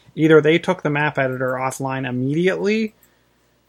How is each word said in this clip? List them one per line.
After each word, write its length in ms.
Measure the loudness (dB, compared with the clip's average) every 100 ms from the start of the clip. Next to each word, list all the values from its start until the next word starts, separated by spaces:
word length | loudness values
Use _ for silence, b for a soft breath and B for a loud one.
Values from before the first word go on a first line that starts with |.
| _
either 260 | 0 6 6
they 180 | 6 2
took 220 | 0 -4
the 80 | -4
map 280 | -2 -2 -2
editor 340 | -4 -4 -6
offline 540 | -4 -6 -6 -8 -6 -6
immediately, 840 | -4 -2 -2 -2 -2 -2 -2 -4 -8 _ _ _ _ _ _